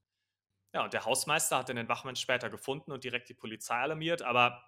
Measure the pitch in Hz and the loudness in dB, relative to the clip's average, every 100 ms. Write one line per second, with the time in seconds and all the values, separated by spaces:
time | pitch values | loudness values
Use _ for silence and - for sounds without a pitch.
0 | _ _ _ _ _ _ _ 165 107 110 | _ _ _ _ _ _ _ -4 -2 -2
1 | 110 131 - 156 - 139 127 120 113 117 | 2 0 2 2 2 0 0 -4 0 -2
2 | 131 123 - 123 113 104 - 139 - 127 | -2 -6 0 0 0 -6 -4 -6 -6 -8
3 | 120 120 - - 113 110 - 123 143 156 | -6 -6 -8 -14 -12 -10 -2 0 0 -2
4 | 160 170 123 120 120 120 | -2 0 2 6 6 4